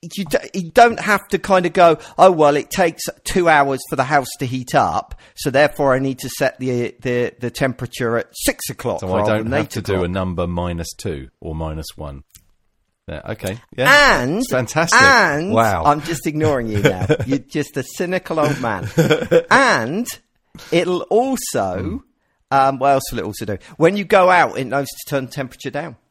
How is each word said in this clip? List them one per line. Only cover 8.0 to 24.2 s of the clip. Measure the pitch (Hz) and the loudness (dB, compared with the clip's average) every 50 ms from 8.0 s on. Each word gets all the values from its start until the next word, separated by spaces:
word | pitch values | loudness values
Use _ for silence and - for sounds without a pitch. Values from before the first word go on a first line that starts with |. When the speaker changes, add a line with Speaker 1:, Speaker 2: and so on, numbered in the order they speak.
| 127 117 117 | -4 -2 -2
Speaker 1:
at | 117 - _ | -2 -4 _
six | _ - - - 151 - - - | _ -4 -4 -4 -4 -4 -8 -12
o'clock | 120 - - 123 98 - | -12 -8 -6 -6 -6 -4
Speaker 2:
So | 104 92 | -4 -2
I | 92 107 | -2 0
Speaker 1:
rather | 104 107 110 | 0 0 0
Speaker 2:
don't | 107 113 | -2 -2
Speaker 1:
than | 113 131 | -2 -4
Speaker 2:
have | 147 - | -4 -4
Speaker 1:
eight | - | -4
Speaker 2:
to | - 117 | -8 -10
do | 92 - 98 | -4 -2 -2
Speaker 1:
o'clock." | 92 90 | -2 -2
Speaker 2:
a | 87 | -2
number | 90 98 92 92 87 85 90 | -4 -4 -4 -4 -4 -4 -4
minus | 87 87 87 87 87 85 85 82 - - | -4 -4 -4 -4 -4 -6 -8 -8 -10 -12
two | - - 98 80 69 65 65 _ _ | -10 -8 -8 -8 -8 -10 -16 _ _
or | - - 78 | -12 -10 -8
minus | 78 80 78 78 78 76 - - | -8 -8 -8 -8 -10 -12 -14 -14
one. | - 78 71 71 67 - _ _ - _ _ _ _ _ _ _ _ _ _ _ _ _ - | -14 -14 -14 -14 -16 -20 _ _ -20 _ _ _ _ _ _ _ _ _ _ _ _ _ -14
Yeah, | 82 73 - - | -14 -12 -10 -10
okay. | 107 - - 95 95 117 _ _ - | -12 -8 -6 -8 -8 -8 _ _ -6
Yeah. | - 127 147 277 285 285 269 208 143 | -2 2 4 6 6 6 4 4 2
Speaker 1:
And | 123 127 160 208 254 - | 0 -2 -2 -4 -4 -2
Speaker 2:
Fantastic. | 143 127 123 - - 156 170 170 - 240 | -2 -2 -2 -2 -2 -2 0 2 4 4
Speaker 1:
and | 269 277 277 240 202 170 143 147 165 196 | 6 6 6 4 4 2 0 -2 -4 0
Speaker 2:
Wow. | - 110 113 110 98 85 80 | 2 2 2 2 2 2 2
Speaker 1:
I'm | 147 147 151 | 2 2 0
just | 143 160 170 143 - 170 | -2 -6 -8 -6 -6 -6
ignoring | 151 151 156 156 147 131 117 113 | -4 0 0 0 0 -2 -2 -4
you | 107 104 | -4 0
now. | 101 135 95 92 - - 151 | 0 0 0 0 0 0 0
Speaker 2:
<laughs> | - - | 0 0
Speaker 1:
You're | - 135 285 | -2 -2 -4
just | - _ - 151 143 - - | -4 _ -6 -6 -6 -4 -6
a | 139 | -8
cynical | 127 - - - 185 175 185 185 - - 165 160 | -8 -8 -6 -6 -6 -4 -4 -6 -4 -4 -2 -2
old | 151 151 143 127 | 0 0 -2 -2
man. | 127 113 104 92 - 104 - - 160 143 151 - - - 175 170 165 - | -4 -4 -4 -4 -6 -4 0 0 2 2 2 0 0 2 2 2 4 4
And | 202 247 277 247 202 135 113 117 156 202 247 - - - _ _ _ _ _ _ _ - - - | 4 4 4 4 2 0 0 -2 -4 -6 -6 -8 -10 -16 _ _ _ _ _ _ _ -20 -10 -2
it'll | - 170 180 170 180 175 | -2 0 0 0 -2 -4
also, | - - 190 220 254 269 269 - - - - 123 101 95 90 98 | -2 0 0 0 0 0 -4 -6 -6 -6 -4 -4 -2 -2 -4 -6
Speaker 2:
Hmm. | 117 151 196 277 _ _ _ _ _ _ _ _ _ _ | -6 -8 -8 -10 _ _ _ _ _ _ _ _ _ _
Speaker 1:
um, | 139 139 135 135 139 127 | 2 2 2 2 2 0
what | 127 135 | 2 2
else | 139 135 - - | 2 2 0 -4
will | - 117 | -8 -6
it | 82 | -6
also | 98 104 - 117 | -6 -8 -8 -8
do? | 104 104 92 - - - - | -8 -8 -8 -10 -18 -4 2
When | 151 165 190 | 2 2 2
you | 208 196 | 0 -2
go | - 214 196 | 2 4 4